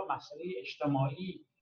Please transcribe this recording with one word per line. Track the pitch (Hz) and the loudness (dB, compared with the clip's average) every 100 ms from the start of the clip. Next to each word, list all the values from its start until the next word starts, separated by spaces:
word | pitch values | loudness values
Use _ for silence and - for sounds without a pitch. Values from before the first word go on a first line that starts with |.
| 165 | 6
مسئلهٔ | 135 - 147 180 190 | -2 -4 -8 -6 -4
اجتماعی | - - 147 135 139 180 185 - - _ | -6 0 4 6 4 2 -6 -6 -12 _